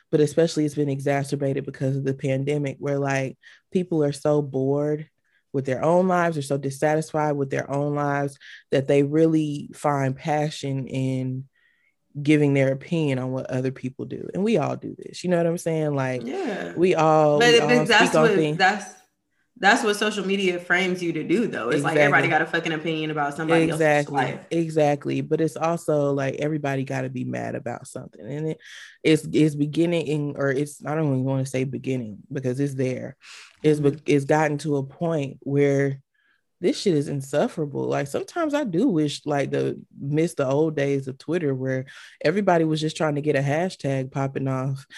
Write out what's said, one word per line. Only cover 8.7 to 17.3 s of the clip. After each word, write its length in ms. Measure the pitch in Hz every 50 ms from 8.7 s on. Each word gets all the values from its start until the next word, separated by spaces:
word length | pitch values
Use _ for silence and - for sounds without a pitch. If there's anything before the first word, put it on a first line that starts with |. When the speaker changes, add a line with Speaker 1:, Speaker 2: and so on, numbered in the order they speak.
Speaker 1:
that 160 | - 139 135
they 160 | 135 143 143 143
really 680 | 139 147 160 160 165 160 156 156 151 143 147 147 - -
find 420 | - - 151 147 139 135 131 131
passion 720 | 135 - 160 151 151 151 156 151 - - 139 135 135 135
in 580 | - - 135 131 131 131 127 127 131 127 131 135 - _ _ _ _ _ _ _ _ _ _ _ _ - 147
giving 320 | 143 147 156 147 147 143 139
their 180 | 139 135 135
opinion 480 | 135 135 - - 175 165 156 143 131 127
on 120 | 127 127
what 180 | 127 131 127 -
other 220 | 135 127 131 131
people 340 | 131 - - 127 135 - 123
do. 240 | 131 120 117 - - -
And 80 | 175 196
we 140 | 226 226
all 200 | 165 135 131 127
do 180 | 131 - 104 -
this, 260 | - - - - - -
you 60 | 180
know 60 | 175
what 100 | 170 170
I'm 100 | 170 165
saying? 380 | 180 - 170 160 160 156 151 143
Like, 260 | 139 131 131 127 123 113
Speaker 2:
Yeah. 500 | 247 294 392 370 254 190 - 170 175 170
Speaker 1:
we 180 | 156 170 190 160
all, 440 | 160 156 160 156 156 151 151